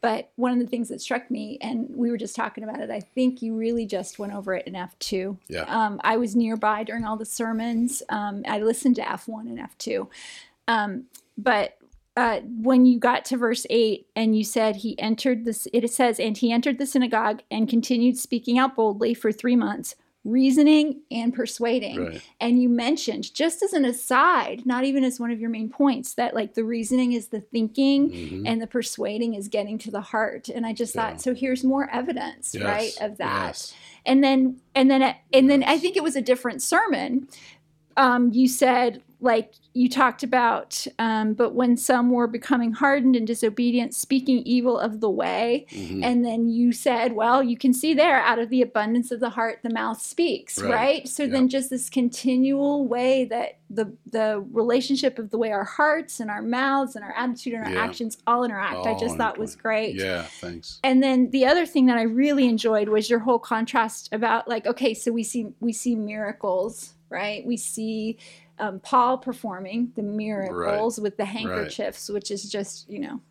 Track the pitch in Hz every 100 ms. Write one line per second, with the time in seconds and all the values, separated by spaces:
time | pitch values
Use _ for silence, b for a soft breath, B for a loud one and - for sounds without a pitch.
0 | 247 220 - - 247 247 240 247 233 208
1 | - 254 254 220 214 - 226 240 247 -
2 | 240 233 214 - 220 214 214 - 220 220
3 | - - 254 254 226 220 226 233 220 196
4 | 190 - 202 202 196 185 - 190 180 _
5 | - 190 190 196 _ - 78 226 220 202
6 | - 226 240 208 226 220 214 214 220 226
7 | 220 220 220 - 226 226 226 233 240 262
8 | - 208 208 202 - 214 214 233 269 247
9 | - - - 220 226 233 - _ - 220
10 | - B B B B B - 226 208 190
11 | 262 - _ - 208 214 196 _ _ _
12 | _ - 233 214 - 233 226 262 254 240
13 | 247 247 - 247 233 240 - 233 220 202
14 | _ - 220 214 214 - 220 202 226 -
15 | 214 226 262 247 233 220 - 233 233 -
16 | 247 226 220 214 240 233 247 247 269 277
17 | 247 233 220 214 - 214 220 233 226 247
18 | 247 254 - 240 - 240 262 262 220 202
19 | 233 233 226 214 247 240 208 208 - -
20 | _ _ - 240 262 269 294 302 302 269
21 | _ 233 233 240 226 - 233 247 208 -
22 | 87 80 B _ 233 247 247 240 240 320
23 | - - 202 - 320 - 392 381 262 240
24 | - 285 311 339 208 190 247 247 269 277
25 | 262 254 233 233 233 220 220 - 277 254
26 | 254 - 240 226 214 - 220 233 220 254
27 | 254 240 226 214 202 233 220 220 269 277
28 | 285 - 170 185 104 226 226 247 226 -
29 | 220 214 233 214 202 208 202 220 233 208
30 | 202 220 214 - - - 226 220 233 -
31 | 220 - 254 254 262 254 254 269 277 247
32 | 254 247 - - - - 202 208 226 -
33 | 214 202 - - - - - B B B
34 | - 269 277 269 262 254 _ 269 269 269
35 | 262 - _ 269 262 285 - 311 349 381
36 | 320 277 226 254 247 240 - 339 427 262
37 | - 269 277 B B B _ _ _ -
38 | 262 247 247 226 254 254 254 247 240 240
39 | _ _ 247 226 220 _ _ - 247 254
40 | 262 233 254 254 240 226 - - - -
41 | 226 220 214 214 240 - 247 240 - 254
42 | 240 247 240 233 - 254 233 226 277 277
43 | 262 247 220 233 220 214 240 240 233 -
44 | - 269 262 254 - 247 240 233 226 214
45 | 220 190 175 185 233 254 277 - 82 95
46 | 226 247 240 226 233 233 240 226 - 240
47 | 240 220 220 254 262 233 269 254 302 294
48 | 320 269 226 233 233 254 240 226 214 233
49 | 240 240 240 233 226 - 240 226 220 220
50 | - - 339 214 - - 202 233 254 311
51 | 262 - 285 262 254 262 262 254 - -
52 | 240 - 262 254 262 277 285 294 262 240
53 | 254 269 254 226 240 - _ 202 208 -
54 | - 226 214 214 202 220 233 240 254 277
55 | 277 254 220 220 220 208 196 - 302 302
56 | - - 220 208 220 247 269 277 262 214
57 | 202 - 247 240 - 233 220 185 226 -
58 | 226 - - 240 247 202 196 180 208 220
59 | 226 - 226 190 220 - 220 220 220 95
60 | 95 90 82 - 90 85 - - 269 262
61 | 269 262 254 269 254 330 330 302 254 240
62 | 226 226 285 285 254 226 226 220 208 214
63 | 214 233 226 240 233 226 233 262 220 -
64 | - 220 226 220 - 226 214 247 247 220
65 | - 233 220 247 226 - 240 220 247 226
66 | 208 214 208 208 208 185 202 240 - _
67 | _ 175 208 208 254 240 - - 220 220
68 | 220 233 B B B _ 208 190 - 269
69 | 247 254 262 247 226 185 190 220 240 240
70 | 208 208 214 208 190 180 170 208 226 233
71 | 208 196 196 214 214 180 156 - 202 202
72 | - 208 202 202 202 208 196 - - 208
73 | 277 - _